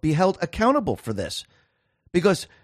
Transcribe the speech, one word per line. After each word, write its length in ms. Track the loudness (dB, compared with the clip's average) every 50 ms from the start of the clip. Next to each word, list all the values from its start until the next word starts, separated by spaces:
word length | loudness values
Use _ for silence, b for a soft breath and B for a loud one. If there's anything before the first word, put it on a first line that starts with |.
be 120 | -2 0 2
held 260 | 2 2 2 0 0
accountable 560 | -4 -6 -2 0 2 2 2 2 0 -2 -6
for 160 | -6 -6 -8 -8
this 320 | -6 -8 -8 -10 -12 -14 _ _ _ _ _ _ _ _ _ _ _ _ _ -2
because 340 | 2 2 2 2 0 -4 -12 b b